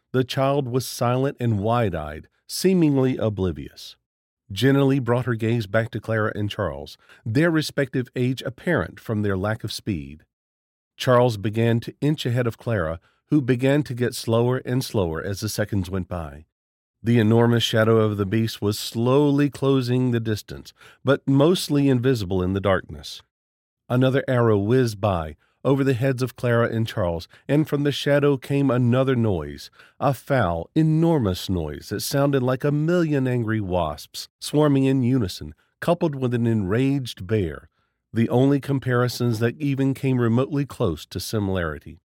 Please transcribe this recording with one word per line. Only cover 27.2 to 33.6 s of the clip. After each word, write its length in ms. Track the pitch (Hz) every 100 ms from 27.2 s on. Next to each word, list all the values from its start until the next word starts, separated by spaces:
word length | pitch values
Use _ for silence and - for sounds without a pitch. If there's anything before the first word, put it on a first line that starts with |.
| - - -
and 200 | 143 147
from 160 | 147
the 80 | 143
shadow 460 | 131 147 143 143 135
came 340 | - 139 139
another 440 | 123 123 127 135 127
noise, 540 | 110 90 73 71 - _ - _
a 140 | 127
foul, 560 | 135 - 135 92 82 85 160
enormous 760 | 160 156 165 160 104 90 -
noise 400 | 92 76 71 -
that 100 | 101
sounded 400 | - 143 143 139
like 220 | 127 131
a 80 | 147
million 560 | 147 156 180 165 143 131
angry 340 | 123 110 110